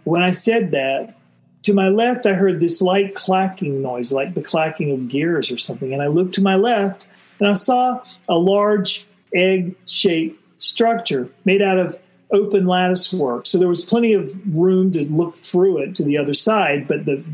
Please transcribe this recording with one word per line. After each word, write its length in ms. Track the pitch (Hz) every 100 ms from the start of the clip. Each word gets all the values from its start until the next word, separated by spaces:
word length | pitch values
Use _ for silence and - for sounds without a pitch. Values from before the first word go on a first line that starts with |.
when 180 | - 170
I 80 | 180
said 420 | 180 226 226 175
that, 460 | 143 135 139 226 - _ _ _ _
to 100 | 208
my 160 | 196 190
left, 380 | 208 240 247 208
I 80 |
heard 260 | 185 196 160
this 220 | 170 -
light 320 | 180 202 196
clacking 680 | - - 190 190 185 151 135
noise, 320 | 131 123 123
like 220 | 135 185
the 80 | 165
clacking 500 | - 160 160 - 147
of 160 | 131 123
gears 420 | 139 165 160 120
or 60 | 120
something. 360 | - 117 131
And 100 | 139
I 40 | 143
looked 260 | 160 185
to 80 | 190
my 140 | 196 190
left, 500 | 233 220 196 - - _ _ -
and 80 | 202
I 60 |
saw 480 | 202 - 247 254 247 - - -
a 80 | 170
large 680 | 185 202 208 202 185 - - _ -
egg-shaped 1300 | 180 185 190 180 - - - 190 160 165 - _ -
structure 680 | - - 233 226 - 135 120 _
made 180 | 185 196
out 160 | 196 185
of 180 | 170 - _ _ -
open 340 | 196 196 202 180
lattice 460 | 180 180 185 -
work. 340 | 185 131 120 -
So 100 | 175
there 120 | 180
was 160 | 175
plenty 280 | - 233 226
of 200 | 196 143 190 208 156
room 340 | 185 185 190
to 160 | 165 143
look 200 | 156 170
through 460 | - - 180 190 156
it 160 | 143
to 100 | 185
the 140 | 143 147
other 160 | 143
side, 540 | 139 220 214 160 143 143
but 160 | 147
the, 180 | 151 139 160